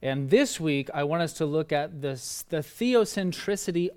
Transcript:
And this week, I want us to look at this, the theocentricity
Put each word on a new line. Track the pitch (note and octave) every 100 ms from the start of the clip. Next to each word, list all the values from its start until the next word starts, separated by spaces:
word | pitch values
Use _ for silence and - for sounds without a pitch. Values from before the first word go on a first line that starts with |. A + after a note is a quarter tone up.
And | C3 C3+ C3+
this | G3 C#4 -
week, | D#3+ C#3+ C3
I | D3
want | D3 E3
us | E3
to | -
look | D#3 D3+ D#3
at | D3 D3+ D#3+
this, | C#3 C3+ - - -
the | D#3+
theocentricity | D3 - A#3+ A#3+ G#3+ - F#3 E3 - G3+ - E3+ F3